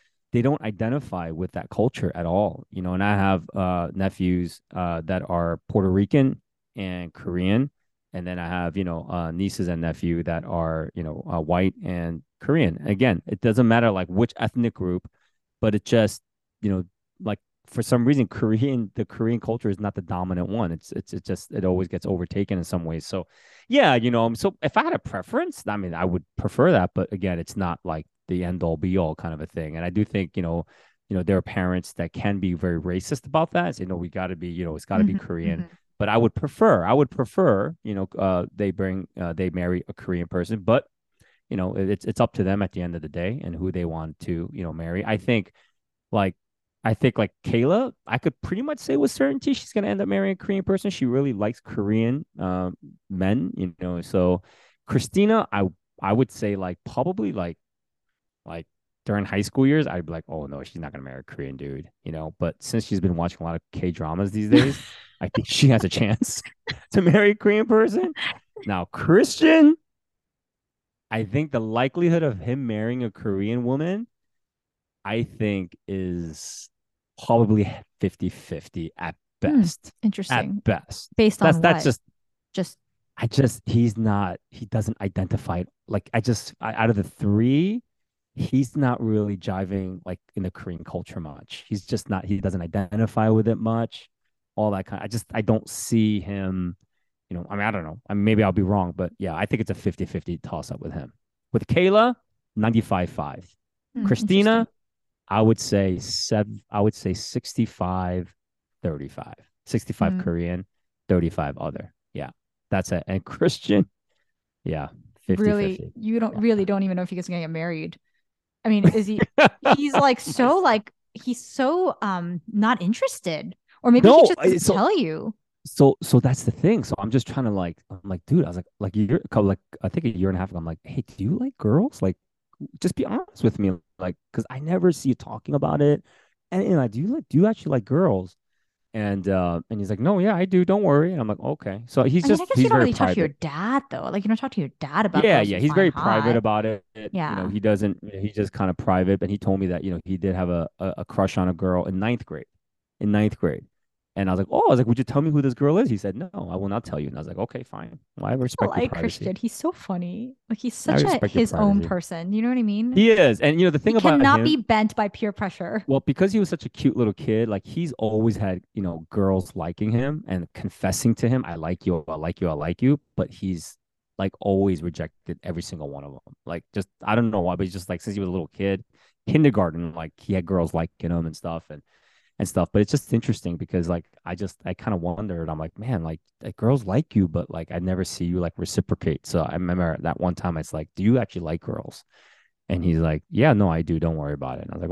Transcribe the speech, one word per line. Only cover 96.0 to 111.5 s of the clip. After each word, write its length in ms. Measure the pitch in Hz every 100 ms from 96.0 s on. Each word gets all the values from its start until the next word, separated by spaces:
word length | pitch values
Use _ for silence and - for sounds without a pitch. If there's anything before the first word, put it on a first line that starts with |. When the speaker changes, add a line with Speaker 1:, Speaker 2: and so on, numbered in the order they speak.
| 107 104
Speaker 1:
him, 560 | 98 101 95 92 90 87 _ _ _ _ -
you 60 | 87
know, 100 | 80
I 60 | 101
mean, 80 | 104
I 40 |
don't 140 | 104
know. 160 | 78 80 -
I 60 |
mean, 100 | 101
maybe 180 | 104 110
I'll 100 | 101
be 100 | 92
wrong, 300 | 95 104 90 85
but 160 | 90 -
yeah, 160 | 95 80
I 100 | 107
think 140 | 117
it's 100 | 104
a 40 |
fifty 320 | 98 101 - 90
fifty 320 | 87 - 85
toss 320 | - 78 -
up 100 | 143
with 120 | -
him. 200 | 78 - _ _ _ _
With 140 | 123 -
Kayla, 480 | 170 185 208 240 240 _ _ _ -
ninety-five 540 | 110 113 - 95 90
five. 380 | - 73 - - _ _ _ _
Speaker 2:
Hmm, 120 | 247 196
Speaker 1:
Christina, 440 | 117 208 196 208
Speaker 2:
interesting. 140 | 226 226 _ _ _ _ _ -
Speaker 1:
I 120 | 104
would 160 | 110 110
say 380 | - 101 95 90
sev-, 500 | - - - 110 104 104 _
I 100 | 104
would 140 | 107
say 200 | - 95
sixty-five 1200 | 92 - 123 - - 113 - 90 92 90 90 87 _ _ _ _ _
thirty-five. 520 | 87 73 69 - - - _ _ -
Sixty-five 460 | 117 - - 190
Speaker 2:
Hmm. 60 | 185
Speaker 1:
Korean, 460 | 92 85 85 90 95 _ _ _ -
thirty-five 480 | 90 82 - 73